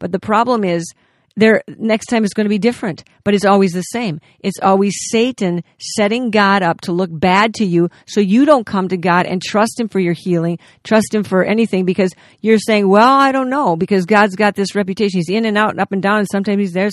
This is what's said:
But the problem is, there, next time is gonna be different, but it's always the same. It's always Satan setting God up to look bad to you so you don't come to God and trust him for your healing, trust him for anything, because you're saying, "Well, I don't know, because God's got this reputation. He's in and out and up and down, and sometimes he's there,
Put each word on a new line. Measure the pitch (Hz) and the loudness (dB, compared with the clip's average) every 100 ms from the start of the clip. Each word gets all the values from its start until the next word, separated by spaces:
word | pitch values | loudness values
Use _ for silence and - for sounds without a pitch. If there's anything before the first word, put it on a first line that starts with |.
But | - | -8
the | 180 | -6
problem | - 214 240 240 | -2 0 0 0
is, | 196 170 165 - _ _ _ - | 0 -2 -6 -14 _ _ _ -2
there, | 220 214 - - | 2 2 -2 -6
next | 226 220 - | -2 -2 -2
time | 233 | -2
is | 208 | -2
gonna | - 208 | -2 -2
be | 208 | 0
different, | 226 240 220 147 _ _ | -2 -2 -6 -10 _ _
but | - | -2
it's | 208 | 0
always | 196 196 196 | 2 2 2
the | 175 | -2
same. | 175 226 233 156 - _ | -6 -6 -6 -8 -12 _
It's | - 185 | -8 -2
always | - 196 202 180 - | 2 2 2 -2 -4
Satan | 226 240 247 190 175 - _ | -2 -2 -2 -4 -4 -8 _
setting | - - 208 233 254 | -10 -2 -2 0 0
God | 208 202 196 | 2 2 2
up | 180 165 | 0 -2
to | - | -4
look | 175 185 | -4 -4
bad | 165 180 185 226 | 0 2 4 2
to | 214 | 0
you | 202 170 170 - - | 0 2 0 -2 -6
so | - | -2
you | 202 214 | 2 4
don't | 285 285 | 4 4
come | 208 202 185 | 2 -4 -2
to | 185 | -2
God | 175 175 - | 0 0 0
and | 180 | -4
trust | - 214 226 - | -2 0 0 -2
him | 226 | -4
for | 196 | -2
your | 175 170 | -2 -2
healing, | - 175 165 170 _ _ | -2 -2 -2 -6 _ _
trust | - 220 214 | 0 0 2
him | 214 | -2
for | 196 190 | 0 0
anything, | 180 214 226 185 | 2 0 0 0
because | 185 185 185 - _ _ | 0 0 -2 -4 _ _
you're | 214 220 | 2 2
saying, | 214 214 202 | 2 2 4
"Well, | 202 240 | 4 6
I | 269 269 | 4 2
don't | 269 254 | 0 -2
know, | 269 262 | -2 -2
because | 165 185 196 175 | -2 0 -2 2
God's | 208 208 185 | 2 2 2
got | 208 | -2
this | 196 196 202 | 0 -4 -4
reputation. | 190 190 208 185 | -4 -2 -2 -2
He's | 160 | -2
in | 202 | -2
and | 226 208 | 0 0
out | 214 | 0
and | - | -2
up | 196 | -4
and | 196 | -2
down, | 190 214 | 0 0
and | 202 | 0
sometimes | 202 196 202 | -2 -2 -2
he's | 202 | -2
there, | 175 202 | -2 -4